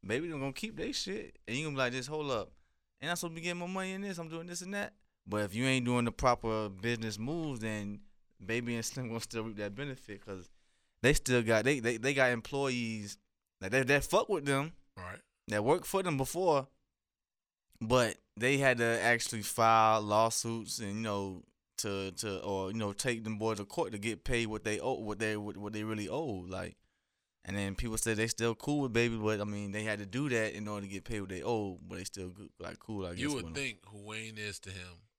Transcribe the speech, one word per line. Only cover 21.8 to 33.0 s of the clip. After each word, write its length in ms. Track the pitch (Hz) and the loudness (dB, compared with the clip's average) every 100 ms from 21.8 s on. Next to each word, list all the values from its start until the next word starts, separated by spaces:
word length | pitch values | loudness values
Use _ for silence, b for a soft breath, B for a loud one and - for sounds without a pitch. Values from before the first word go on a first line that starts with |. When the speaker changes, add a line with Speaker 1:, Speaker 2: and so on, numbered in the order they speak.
| 110 98 98 | -4 -2 -4
Speaker 1:
to, 280 | 87 110 95 | -6 -6 -4
or, 300 | - 95 95 | -2 -2 -2
you 60 | 110 | -2
know, 160 | 104 | -2
take 300 | 98 135 117 | -2 -2 -2
them 140 | 110 107 | -4 -2
boys 200 | 110 107 | 0 -2
to 80 | 101 | -4
court 260 | - 123 | -4 -4
to 60 | 107 | -2
get 260 | 107 104 | -4 -4
paid 240 | - 123 113 | 0 0 0
what 160 | 107 | -2
they 160 | 110 104 | -2 -2
owe, 140 | 95 131 | -2 -2
what 200 | 104 101 | -4 -2
they, 160 | 110 107 | -2 -2
what, 200 | 104 92 | -6 -8
what 160 | 104 | -8
they 100 | 107 | -6
really 240 | 107 107 98 | -4 -4 -4
owe. 360 | 117 160 98 90 | -4 -4 -6 -6
Like, 300 | 92 90 - _ _ _ _ _ _ | -8 -8 -12 _ _ _ _ _ _
and 120 | - 101 | -6 -4
then 200 | 98 95 | -2 -2
people 220 | 120 110 | -2 0
say 160 | - | 0
they 140 | 107 110 | 2 2
still 280 | - 117 110 | 2 0 0
cool 260 | - 147 | 0 0
with 120 | 135 | 2
Baby, 240 | 117 117 113 | 4 4 2
but, 240 | 107 107 | 0 0
I 20 | |
mean, 280 | 104 104 101 | -2 -4 -4
they 120 | 101 | -4
had 160 | 107 104 | -2 -4
to 60 | 101 | -4
do 240 | 120 147 | -4 0
that 240 | 117 110 98 | 2 0 -2
in 120 | 107 | -6
order 180 | 104 98 | -6 -6
to 60 | |
get 120 | 98 | -10
paid 160 | - 107 | -6 -6
what 80 | 95 | -6
they 140 | 92 | -6
owe, 340 | 78 117 101 92 87 | 0 0 0 -6 -12
but 100 | 90 | -10
they 60 | 98 | -10
still 240 | - 90 | -8 -10
good, 200 | 90 101 _ | -10 -18 _
like, 200 | 85 - | -12 -12
cool, 260 | - 107 | -8 -6